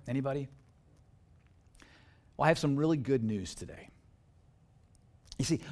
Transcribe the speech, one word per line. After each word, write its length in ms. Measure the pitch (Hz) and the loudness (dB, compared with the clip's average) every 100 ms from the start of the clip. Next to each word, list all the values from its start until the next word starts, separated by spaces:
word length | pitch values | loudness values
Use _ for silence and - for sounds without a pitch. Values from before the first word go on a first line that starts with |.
| - | -6
Anybody? 420 | 131 135 139 135 - - _ _ - - - _ - _ - - - - - - - - - | -4 -2 -4 -6 -12 -20 _ _ -20 -20 -20 _ -20 _ -20 -20 -20 -20 -20 -20 -20 -20 0
Well, 80 | |
I 40 | 147 | 4
have 100 | 165 | 4
some 180 | 151 139 | 2 2
really 220 | 156 160 | 2 2
good 260 | 120 135 | 2 2
news 300 | 113 104 90 | 2 -2 -4
today. 340 | - 87 - - - _ _ _ _ - _ _ - _ - - - - - | -10 -12 -14 -18 -20 _ _ _ _ -20 _ _ -20 _ -20 -20 -20 -10 -4
You 80 | 131 | 0
see, 140 | 165 - | -2 -2